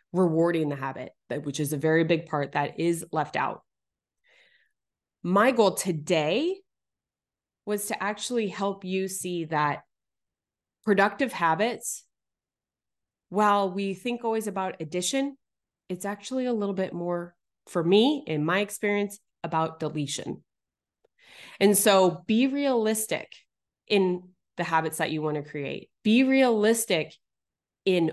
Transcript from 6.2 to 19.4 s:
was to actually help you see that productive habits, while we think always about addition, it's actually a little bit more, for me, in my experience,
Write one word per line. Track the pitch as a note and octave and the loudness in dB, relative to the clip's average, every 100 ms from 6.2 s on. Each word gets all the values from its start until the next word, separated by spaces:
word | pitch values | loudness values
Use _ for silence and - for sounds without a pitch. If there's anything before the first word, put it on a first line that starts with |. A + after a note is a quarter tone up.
| D3+ G3+ E4 G4 _ _ _ _ _ _ _ _ _ _ | 2 0 -2 -4 _ _ _ _ _ _ _ _ _ _
was | - G#3 G#3 | -6 -4 -4
to | - | -4
actually | G3 G#3 - B3 G#3 | -4 -6 -4 -2 -2
help | F3+ G3+ G3 | -2 -4 -4
you | F#3 F#3+ F#3+ | -4 -4 -4
see | F#3+ F#3 F3 D#3+ | -6 -6 -6 -2
that | D#3 D3 C#3+ - _ _ _ _ _ _ _ _ _ | 0 0 -2 -10 _ _ _ _ _ _ _ _ _
productive | - G3 G3+ G#3 C4 | 0 4 4 2 -4
habits, | - E3+ D#3+ A3+ A#3+ - - - _ _ _ _ _ _ _ _ _ _ _ _ | 0 0 2 0 -4 -10 -12 -16 _ _ _ _ _ _ _ _ _ _ _ _
while | F#3 G#3 G3+ G3 | 2 4 4 2
we | F#3 G3 | -2 -4
think | F#3+ B3 A#3+ | -4 -6 -4
always | A#3 A3 G#3+ | -2 -2 -4
about | F#3 F#3 - | -4 -6 -6
addition, | D#3 F3+ F3 C4+ C#4 C#4 _ _ _ _ - | -6 -4 -2 -2 -2 -6 _ _ _ _ -12
it's | F3+ | -8
actually | G3 G3+ - C4 B3 | -8 -10 -8 -4 -2
a | |
little | A#3 G3+ | -2 -2
bit | F#3+ F#3+ | -2 -4
more, | E3+ F3 F3 F3 - _ _ - | -4 -4 -4 -6 -14 _ _ -6
for | F3+ | -2
me, | E3 G3 B3 D4+ - | 4 6 6 2 -2
in | D#3 | -2
my | D3+ F#3 | 0 0
experience, | G3+ - G#3 G3+ G3+ G3+ _ _ | -2 -4 -2 -2 -2 -6 _ _